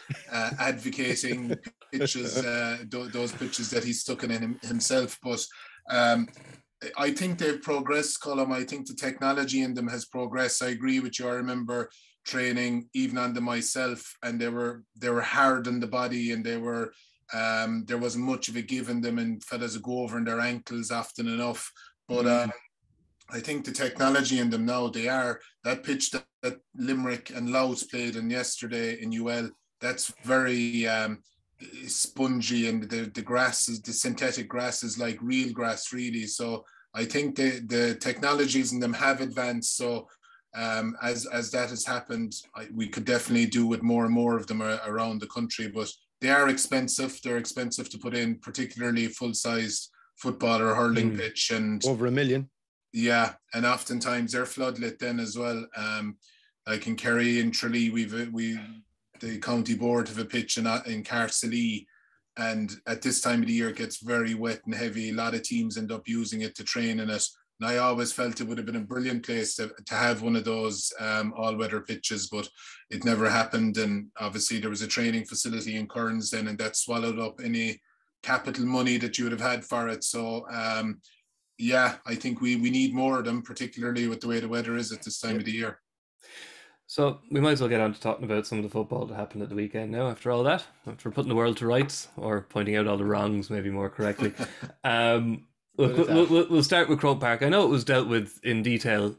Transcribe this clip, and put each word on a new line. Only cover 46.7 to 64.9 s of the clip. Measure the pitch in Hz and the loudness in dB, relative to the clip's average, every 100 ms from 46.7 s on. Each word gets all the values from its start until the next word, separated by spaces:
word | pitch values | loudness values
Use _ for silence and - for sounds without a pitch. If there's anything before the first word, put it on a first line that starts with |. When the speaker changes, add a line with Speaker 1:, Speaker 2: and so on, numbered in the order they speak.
| 135 127 - 131 - | 2 2 0 -2 -4
Speaker 1:
They're | 127 120 | -2 -2
expensive | 117 - 120 123 - | -2 -4 -4 -4 -8
to | 107 | -8
put | 123 | -4
in, | 120 117 113 | -2 0 -2
particularly | - 123 120 113 120 117 113 | -6 -6 -6 -4 0 2 0
full-sized | - 120 107 113 117 110 - - _ _ - | -2 -4 -2 0 0 -2 -4 -8 _ _ -6
football | 127 - 117 113 | -4 0 2 4
or | 110 110 | 4 4
hurling | 120 113 113 | 4 4 2
Speaker 3:
Mm. | 104 | 2
Speaker 1:
pitch, | 110 - - | -2 0 0
and | 113 110 104 131 | 2 0 0 0
Speaker 2:
Over | 120 123 | 2 2
a | |
million. | 131 139 131 135 _ _ _ _ 113 | 2 4 2 -2 _ _ _ _ 0
Speaker 1:
Yeah, | 117 117 113 - _ 117 | 4 4 2 -2 _ 0
and | 120 | 2
oftentimes | 123 - 123 123 120 117 | 2 -2 -4 0 0 0
they're | 123 | -2
floodlit | 127 - 127 117 117 - | -2 -2 -4 -2 -6 -4
then | 123 120 | -4 -2
as | 110 113 | -4 -4
well. | 120 113 113 113 | -2 -4 -6 -6
Um, | 107 107 104 104 _ _ _ _ - | -4 -4 -4 -8 _ _ _ _ -4
like | 107 113 | -4 -2
in | 113 | -2
Kerry | 120 117 120 120 | 2 2 4 4
and | 117 | 2
Tralee, | 113 117 117 113 | 0 0 2 2
we've, | 117 107 113 117 | 2 -2 -4 -4
we, | 113 113 110 107 110 - _ _ - | -2 -2 -4 -8 -16 -20 _ _ -12
the | 113 110 | -8 -6
county | - 120 113 | -2 0 2
board | 110 120 120 110 | 2 2 2 0
have | 110 | -4
a | 107 | -4
pitch | 120 113 120 | -2 -2 0
in, | 113 113 117 | 0 0 -2
in | 107 | -6
Carsally, | 104 123 160 - 226 240 233 208 - _ _ _ _ - | -2 -2 0 0 0 2 0 0 -6 _ _ _ _ -4
and | 113 110 104 101 - | -2 -2 -4 -6 -6
at | 113 | -2
this | 131 - | 0 0
time | 123 117 | 2 2
of | 113 | 4
the | |
year | 117 113 | 2 0
it | 107 | -2
gets | 113 - | -6 -6
very | 113 120 113 110 | -2 0 0 -2
wet | 113 107 - | -2 -4 -4
and | 110 | -4
heavy. | 117 | -4